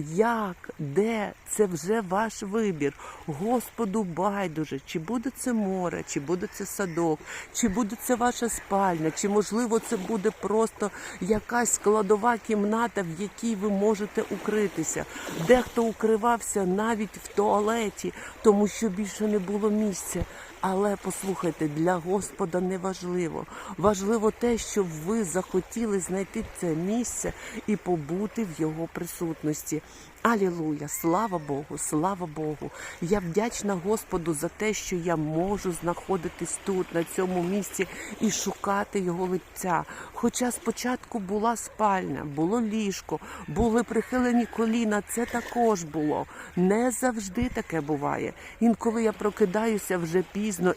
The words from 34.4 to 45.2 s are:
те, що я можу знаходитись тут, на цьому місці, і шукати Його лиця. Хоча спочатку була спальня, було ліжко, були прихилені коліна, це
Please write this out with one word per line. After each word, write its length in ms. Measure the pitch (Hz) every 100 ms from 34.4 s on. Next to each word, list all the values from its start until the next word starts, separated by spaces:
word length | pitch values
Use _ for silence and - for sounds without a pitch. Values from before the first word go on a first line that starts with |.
| 151
те, 260 | - 214
що 220 | 202 - 180
я 200 | 170 160
можу 560 | 151 156 190 202 190
знаходитись 840 | 165 165 170 - 190 170 - 175 -
тут, 300 | - 185 180
на 100 | 170
цьому 380 | 165 - 185 180
місці, 440 | 175 202 185 - 180 - - 214
і 100 | 220
шукати 720 | - 196 - 202 202 208 202
Його 260 | 180 175 185
лиця. 580 | 180 - - 185 160 - - -
Хоча 400 | - 233 - 247
спочатку 640 | - - - 247 254 - 233
була 380 | 185 208 226 226
спальня, 680 | - - 214 190 180 139 147 139
було 240 | 165 233
ліжко, 600 | 220 220 208 180 - 156 - - 202
були 340 | 156 233 226
прихилені 640 | - 233 - 254 247 240 220
коліна, 560 | - 226 233 226 208 -
це 180 | 226